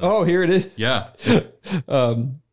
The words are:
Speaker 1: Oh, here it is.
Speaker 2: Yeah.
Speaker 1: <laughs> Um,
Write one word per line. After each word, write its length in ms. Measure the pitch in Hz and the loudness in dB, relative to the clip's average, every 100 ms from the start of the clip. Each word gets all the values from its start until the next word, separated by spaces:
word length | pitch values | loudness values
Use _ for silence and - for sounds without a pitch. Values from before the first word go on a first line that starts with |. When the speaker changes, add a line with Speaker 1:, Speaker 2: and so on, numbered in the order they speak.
Speaker 1:
Oh, 200 | 175 214 | 0 0
here 200 | 170 175 | 2 2
it 80 | 175 | 2
is. 180 | 185 185 - | 0 0 -4
Speaker 2:
Yeah. 320 | 113 120 - - | -2 -2 -4 -6
Speaker 1:
<laughs> 160 | 214 226 - - - 185 - | 2 2 0 -16 -8 -6 -2
Um, 520 | 139 120 117 120 135 _ | 0 2 0 -4 -8 _